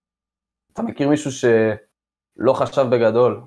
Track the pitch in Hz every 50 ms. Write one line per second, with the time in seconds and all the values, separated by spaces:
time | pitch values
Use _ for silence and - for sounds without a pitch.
0 | _ _ _ _ _ _ _ _ _ _ _ _ _ _ - - 233 226 - -
1 | 143 139 151 147 147 143 127 - - 123 113 110 110 110 107 107 _ _ _ _
2 | _ _ _ _ _ _ _ - - 127 135 - 139 120 - - 135 120 123 120
3 | 117 110 110 117 123 120 104 104 -